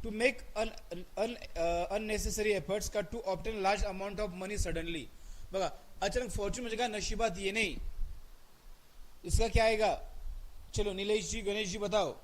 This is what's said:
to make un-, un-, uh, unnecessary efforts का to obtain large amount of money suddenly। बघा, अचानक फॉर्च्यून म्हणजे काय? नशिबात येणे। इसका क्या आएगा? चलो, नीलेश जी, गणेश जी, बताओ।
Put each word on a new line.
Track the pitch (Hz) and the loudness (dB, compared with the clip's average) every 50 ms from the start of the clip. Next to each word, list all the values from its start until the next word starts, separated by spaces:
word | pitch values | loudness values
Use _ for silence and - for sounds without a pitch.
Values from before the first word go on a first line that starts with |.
to | - - | -6 -4
make | 208 214 233 269 - - - - - | -2 4 4 4 2 2 -10 -6 -2
un-, | 208 226 220 - - - - 175 180 - - - | -2 -2 -2 -2 -8 -10 -10 -10 -10 -10 -8 -2
un-, | - 208 226 240 - - - - | -2 -2 -2 -2 -6 -10 -8 -2
uh, | 170 165 170 170 170 175 - | 0 2 2 2 2 0 0
unnecessary | 190 214 220 214 214 208 - 220 180 214 208 214 202 | -2 -2 0 0 -2 0 0 -2 0 2 2 4 2
efforts | 190 156 - 196 214 202 - | 2 2 0 0 0 0 0
का | - 208 | 0 -2
to | 202 - - 233 | -2 0 -4 -4
obtain | 185 190 190 180 - 220 220 208 | -2 -2 -2 -2 -2 -4 -2 2
large | 190 190 208 202 | 4 4 4 4
amount | 214 208 190 185 190 202 202 180 | 2 0 0 -2 -4 -4 -2 -2
of | 214 202 175 180 | -2 -2 -2 -6
money | 185 190 208 | -4 -4 0
suddenly। | 202 - 180 160 165 165 170 165 160 120 - - - - - - - - - | 0 0 0 0 -2 -2 -2 -4 -6 -6 -8 -12 -14 -12 -12 -10 -10 -10 -4
बघा, | - 190 185 156 - - - - - - | -2 0 0 0 -2 -6 -14 -16 -6 0
अचानक | 190 202 - 247 247 220 | 0 2 2 0 -2 0
फॉर्च्यून | - - 202 202 - - | -2 0 0 0 -2 -2
म्हणजे | 247 233 220 | -4 -4 0
काय? | 220 247 233 | 0 0 0
नशिबात | 214 208 180 - - 196 233 220 170 185 | 0 -2 -2 -2 0 2 2 2 2 2
येणे। | 196 190 196 226 220 185 135 - - - - - - - - - - - - - - - - - - - - - - - - - - - - - - | -2 0 2 2 2 2 0 -2 -4 -4 0 0 0 0 -2 -8 -10 -14 -16 -18 -18 -20 -20 -20 -16 -16 -16 -16 -18 -20 -16 -16 -16 -14 -16 -12 -2
इसका | 170 151 - 220 233 | 4 6 6 6 8
क्या | 233 233 220 | 8 8 8
आएगा? | 220 226 214 220 196 147 - - - - - - - - - - - - - - - - | 8 6 6 6 4 4 2 -2 -8 -10 -6 -6 -6 -6 -6 -8 -10 -12 -12 -12 -6 -2
चलो, | - 202 202 | 0 0 0
नीलेश | 185 190 196 202 214 220 190 160 | 0 -2 2 2 2 2 2 0
जी, | - 233 | -4 -2
गणेश | 208 196 202 214 214 185 | -2 0 0 0 0 -2
जी, | 180 220 | -2 -2
बताओ। | 208 196 196 214 190 147 104 - | -2 2 4 4 4 2 -2 -6